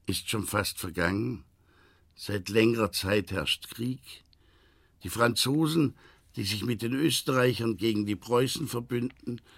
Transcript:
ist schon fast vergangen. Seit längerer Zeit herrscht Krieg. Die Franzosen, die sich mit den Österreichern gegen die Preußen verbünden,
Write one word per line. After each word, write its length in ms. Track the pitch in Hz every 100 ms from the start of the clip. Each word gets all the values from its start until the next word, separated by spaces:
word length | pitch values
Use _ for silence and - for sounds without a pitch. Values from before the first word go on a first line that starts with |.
| -
ist 200 | 95 -
schon 200 | 113 92
fast 320 | 104 98 -
vergangen. 640 | 92 80 85 98 120 113 - _ _ _ _ _ _ -
Seit 340 | - 101 92
längerer 420 | 107 113 117 104
Zeit 400 | - 95 104 92
herrscht 380 | 95 76 - -
Krieg. 320 | - 120 127 - - _ _ _ _ _ _ _ _
Die 60 | 92
Franzosen, 840 | 107 117 113 - 143 160 165 139 - - _ _ -
die 80 |
sich 220 | 104 104 120
mit 160 | 113
den 120 | 117
Österreichern 840 | 135 156 127 - 131 127 104 113 107
gegen 300 | 113 107 104
die 80 | 101
Preußen 520 | - 120 131 - 135
verbünden, 720 | 117 120 123 123 - - 120 -